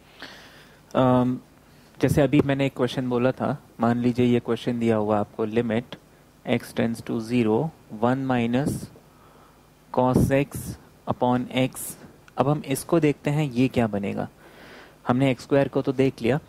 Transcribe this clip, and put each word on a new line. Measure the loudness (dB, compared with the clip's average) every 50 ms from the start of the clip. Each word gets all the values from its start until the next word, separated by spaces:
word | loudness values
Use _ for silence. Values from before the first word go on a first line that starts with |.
| -20 -20 -20 -20 -20 -20 -20 -20 -20 -20 -20 -20 -20 -20 -20 -20 -16 -4 0
अम, | 2 4 4 4 4 2 2 -2 -4 -8 -16 -20 -20 _ -20 -20 -20 -20 -18 -6 -2
जैसे | 0 2 4 4
अभी | 2 4 4 2
मैंने | 2 2 2 0 0
एक | -2 0
question | -2 -2 -2 -2 -4 -4 -2
बोला | 0 2 2 0
था, | 0 0 -2 -4 -4 -6 -8 -16 -8 -2
मान | 0 0 0 2
लीजिए | 0 0 2 2 2
ये | 4 4 2
question | 0 -2 -4 -4 -2 -4 -4 0
दिया | 2 2 2
हुआ | 2 2 2 0 0
आपको, | 0 -4 -4 -6 -4
limit | -2 0 -2 0 0 -2 -2 -4 -6 -16 -20 _ -20 -20 -20 -20 _ _ _ -4 -2
x | -2 -2 -4 -6 -4 -2
tends | -2 -2 -2 -6 -8 -6
to | -6 -6 -4 -2
zero, | 0 2 2 4 2 2 0 -2 -6 -12 -20 -14 -8 -2
one | 0 0 0 0 0 -2
minus | 0 0 0 0 0 0 0 -2 -4 -6 -8 -12 -18 -20 -20 -20 -20 -20 -20 -20 -20 -20 -20 -20 -20 -20 -20 _ _ _ _ -6 -2
cos | 0 0 2 2 2 2 2
x | 0 0 0 -2 -6 -12 -10 -10 -12 -14 -16 -20 -20 -16 -8 -6
upon | -4 -2 0 0 0 0 -2 -2 -2 -2
x। | -2 -2 -4 -8 -12 -12 -14 -16 -20 -20 -20 -20 -20 -12 -4 -2
अब | 0 0
हम | 0 -2 -2
इसको | -4 -6 -4 -2 0 0 2
देखते | 2 2 0 0 -2 -2
हैं, | -2 0 -2
ये | -2 0 0 0 2
क्या | 2 0 0
बनेगा। | 0 0 -4 -4 -4 -6 -6 -8 -10 -10 -20 -20 -20 -20 -20 -20 -20 -20 -20 -20 -20 -20 -12 -2 0
हमने | 2 2 4 2
एक्स | 0 -2
स्क्वायर | -2 0 2 2 2 2
को | 0 -2
तो | -2 -2
देख | 0 2 2 0 0 0
लिया, | 0 0 0 0 -2